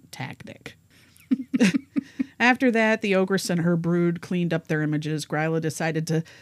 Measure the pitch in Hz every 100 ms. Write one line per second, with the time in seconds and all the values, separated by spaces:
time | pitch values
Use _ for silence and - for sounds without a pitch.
0 | - - 131 - - - - - _ _
1 | _ _ _ 254 247 - 208 269 - 285
2 | - - 269 - 240 254 262 226 220 220
3 | 208 190 185 190 - 175 170 170 170 175
4 | 170 170 - 180 175 160 - 156 151 151
5 | 151 156 - 151 160 165 160 - 165 160
6 | 160 160 165 -